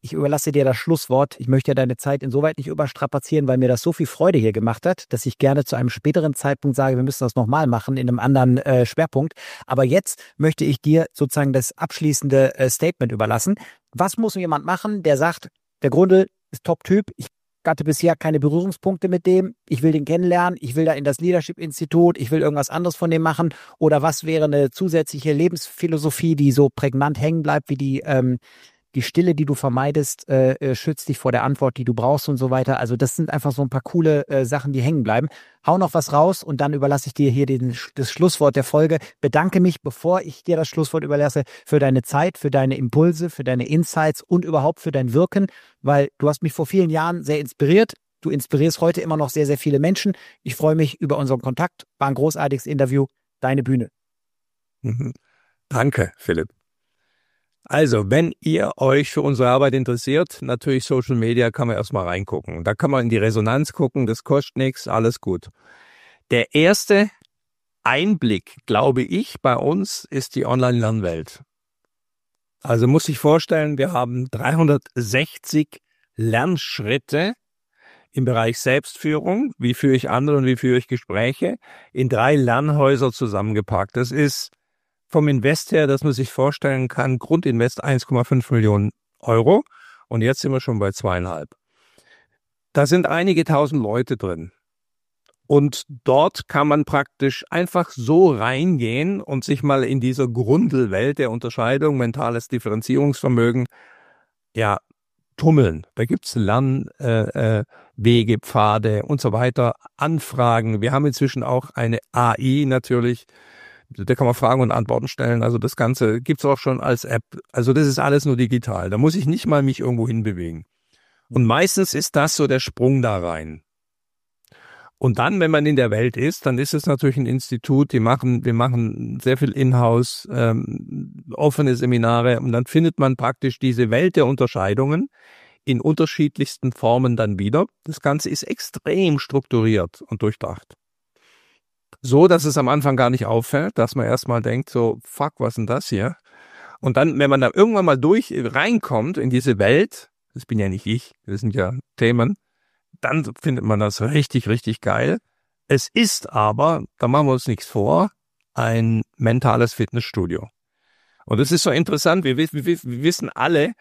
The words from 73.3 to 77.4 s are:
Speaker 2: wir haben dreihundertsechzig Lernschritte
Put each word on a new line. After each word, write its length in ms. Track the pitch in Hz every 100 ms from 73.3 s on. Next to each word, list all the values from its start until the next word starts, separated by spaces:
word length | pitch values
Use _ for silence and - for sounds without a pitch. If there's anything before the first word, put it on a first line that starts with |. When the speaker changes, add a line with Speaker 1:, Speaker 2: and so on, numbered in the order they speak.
| 156 - 160 151 143
Speaker 2:
wir 140 | 135
haben 380 | 147 123 123 127
dreihundertsechzig 1500 | 113 127 160 160 143 - - 113 127 156 - - 151 151 - _ _ _ -
Lernschritte 1160 | 113 113 156 170 - - 104 135 - 143 190 240